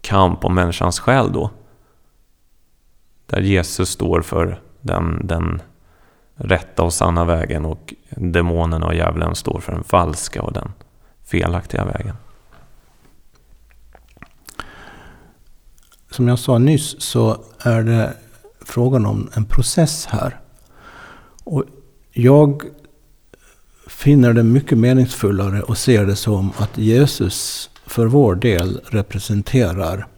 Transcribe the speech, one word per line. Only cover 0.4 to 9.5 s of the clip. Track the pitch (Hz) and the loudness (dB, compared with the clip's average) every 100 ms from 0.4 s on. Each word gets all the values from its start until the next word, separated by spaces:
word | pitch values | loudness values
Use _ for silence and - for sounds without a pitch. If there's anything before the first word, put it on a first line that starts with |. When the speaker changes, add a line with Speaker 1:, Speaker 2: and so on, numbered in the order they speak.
| 92 | 0
Speaker 1:
om | 90 | 0
människans | 87 87 85 - | 0 0 -2 -2
själ | - 131 104 | 0 0 0
då. | - - - - _ _ _ _ _ _ _ _ _ _ _ _ _ _ _ - | -2 -6 -8 -20 _ _ _ _ _ _ _ _ _ _ _ _ _ _ _ -6
Där | 101 | -2
Jesus | 98 95 87 - 92 | 0 0 0 -4 -4
står | - 85 85 | -2 0 0
för | 82 - 85 87 - - | 0 -4 -4 -6 -14 -12
den, | - 90 85 80 85 | -6 -4 -4 -4 -4
den | 82 82 85 - _ _ _ _ _ _ - | -4 -4 -6 -10 _ _ _ _ _ _ -12
rätta | 82 92 - - | -2 -2 0 -2
och | 85 | -2
sanna | - 92 85 85 | 0 0 2 0
vägen, | 82 - 80 80 | 0 -2 -4 -6
och | 80 - - _ | -8 -14 -20 _
demonerna | - 90 85 87 82 82 82 82 | -6 -2 0 0 0 0 -2 -2
och | 82 | 0
djävulen | 82 82 80 - | -2 -2 -4 -4
står | - | -6